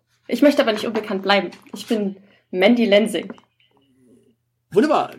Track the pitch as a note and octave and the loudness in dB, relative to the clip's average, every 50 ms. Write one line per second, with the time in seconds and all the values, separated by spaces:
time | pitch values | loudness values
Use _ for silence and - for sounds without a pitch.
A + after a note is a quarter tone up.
0 | _ _ _ _ _ - - - C#4+ D4 C#4+ - B3 A3+ G#3+ G#3+ - A3+ A3 A3 | _ _ _ _ _ -8 -2 2 2 4 4 2 0 0 -2 -4 -4 -6 -6 -6
1 | G#3+ - G3 F#3+ G3 G3 G3+ G3 F3 F3 - - _ - - - - - A#3 G#3+ | -6 -6 -8 -4 0 0 2 2 0 -4 -8 -16 _ -20 -18 -14 -6 -4 -4 -2
2 | G3+ F#3+ G3 - _ _ _ _ _ _ F#3+ F#3 F#3+ A3+ A#3+ A#3 A3+ G3 G3 G#3 | -4 -4 -6 -10 _ _ _ _ _ _ -2 2 4 4 4 4 4 4 4 2
3 | A3 G3+ G3+ E3 - G3 - - _ _ _ _ _ _ _ _ _ _ _ _ | 2 0 -2 -6 -8 -10 -14 -20 _ _ _ _ _ _ _ _ _ _ _ _
4 | _ _ _ _ _ _ _ _ _ _ _ _ _ _ C#3+ G3 C#4+ D#4 B3+ E3 | _ _ _ _ _ _ _ _ _ _ _ _ _ _ 0 0 2 2 2 0
5 | - - - | -2 -4 -10